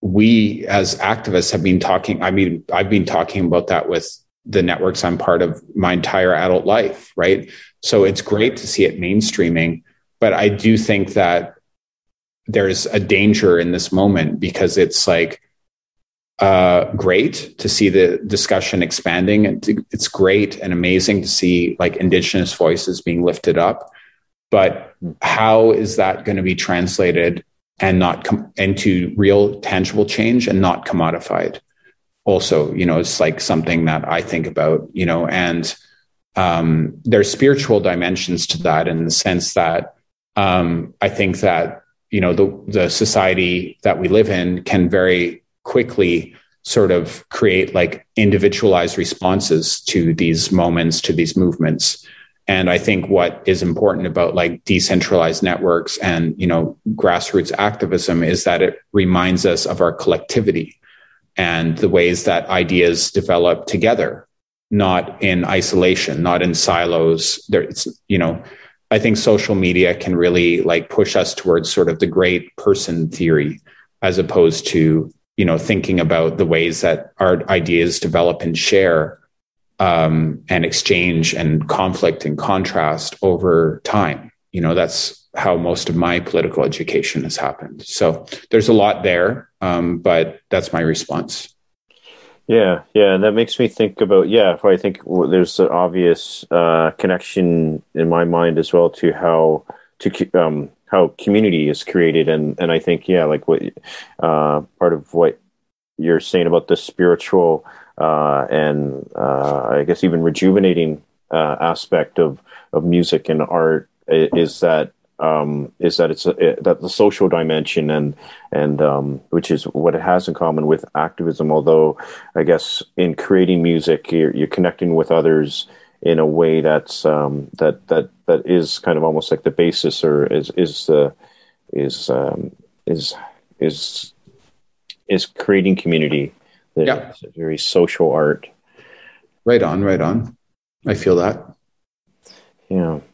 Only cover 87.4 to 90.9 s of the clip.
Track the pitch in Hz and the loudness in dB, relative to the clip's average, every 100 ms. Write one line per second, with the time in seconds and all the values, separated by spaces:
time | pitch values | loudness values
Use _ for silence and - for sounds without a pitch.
87.4 | 69 - 71 - - - 82 78 - - | -6 -8 -14 -18 -14 -2 -2 -2 -10 -20
88.4 | - 113 107 113 104 - 92 87 92 127 | 0 0 4 4 4 2 0 0 0 -2
89.4 | - _ 95 87 87 87 92 85 80 - | -10 _ -4 -2 -2 -2 2 2 0 -4
90.4 | _ 92 82 82 80 | _ -4 -2 -2 -2